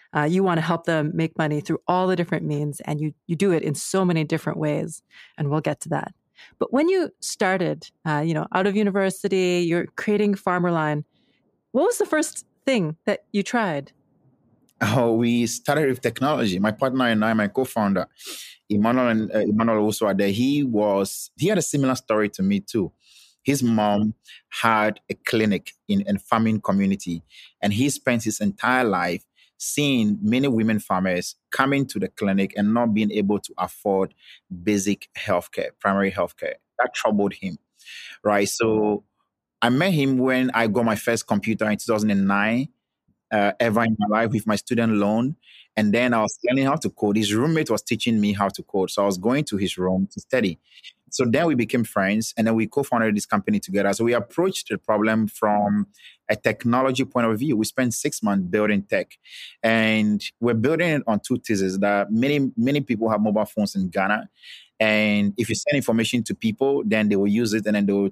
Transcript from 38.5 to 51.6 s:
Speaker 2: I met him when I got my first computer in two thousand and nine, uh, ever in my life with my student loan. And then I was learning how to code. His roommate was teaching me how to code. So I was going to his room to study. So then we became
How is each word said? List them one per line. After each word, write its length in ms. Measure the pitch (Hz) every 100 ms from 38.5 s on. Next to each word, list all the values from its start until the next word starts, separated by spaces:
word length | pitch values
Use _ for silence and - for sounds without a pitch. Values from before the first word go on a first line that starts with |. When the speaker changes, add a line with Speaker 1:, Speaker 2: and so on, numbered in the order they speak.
| - 113 107 107 104 - _ _ _ _ _
Speaker 2:
I 100 | 120
met 220 | 127 185
him 260 | 160 135 131
when 320 | 127 127 127
I 140 | 113 113
got 180 | 104
my 120 | 117 107
first 300 | - 117 -
computer 420 | 107 110 107 107
in 100 | 104
two 140 | -
thousand 180 | 107 107
and 180 | 101 98
nine, 400 | 101 104 117 143 _ _ _ _ _ _
uh, 200 | 107 101 -
ever 240 | 117 107
in 140 | 113 107
my 220 | 104 107
life 100 | 113
with 160 | 110 110
my 100 | 104
student 380 | - 117 113
loan. 400 | 107 101 110 127 160 _ - - -
And 160 | 107
then 200 | 113 123
I 80 | 117
was 180 | 107 -
learning 220 | - 131 135
how 100 | 156
to 140 | 104
code. 260 | - 104 104
His 180 | 104
roommate 360 | 107 147 160 151
was 120 | 107
teaching 380 | - 113 - 113
me 140 | 104
how 140 | 101 101
to 120 | -
code. 280 | - 98 92
So 120 | -
I 40 | 101
was 100 | 95
going 280 | 104 135
to 120 | 147 98
his 220 | 98 92
room 280 | 92 92 98
to 80 | -
study. 400 | - 127 104 80 _ - - - _
So 160 | - 120
then 200 | 131 170
we 80 |
became 300 | 135